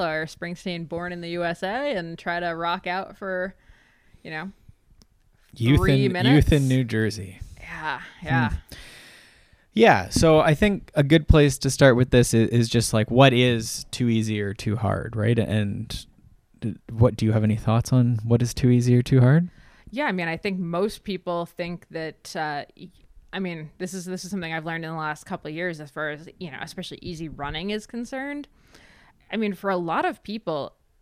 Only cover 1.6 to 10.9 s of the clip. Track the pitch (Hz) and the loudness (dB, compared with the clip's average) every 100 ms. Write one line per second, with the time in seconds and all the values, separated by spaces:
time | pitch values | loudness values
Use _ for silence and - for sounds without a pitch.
1.6 | 185 240 294 202 170 165 180 175 175 165 | -6 -4 -4 -4 -8 -8 -6 -4 -4 -4
2.6 | 170 180 185 185 - 202 196 185 190 - | -4 -4 -4 -6 -8 -12 -8 -6 -6 -10
3.6 | _ _ _ _ _ _ - 156 185 - | _ _ _ _ _ _ -14 -12 -12 -16
4.6 | - _ _ _ _ _ _ _ _ - | -20 _ _ _ _ _ _ _ _ -2
5.6 | 117 143 - 135 131 175 127 147 - 147 | 4 4 6 4 2 2 4 6 6 4
6.6 | 131 131 120 113 110 104 95 95 - - | 4 2 0 0 -2 -4 -12 -16 -20 -18
7.6 | - 160 156 127 - - 156 160 147 - | -16 -12 -10 -10 -12 -12 -2 0 0 -4
8.6 | - - - - - - - _ _ _ | -10 -20 -20 -20 -20 -20 -20 _ _ _
9.6 | _ 214 220 107 87 - 165 156 160 147 | _ 4 6 6 2 2 6 6 4 4
10.6 | 208 196 - | 2 0 -2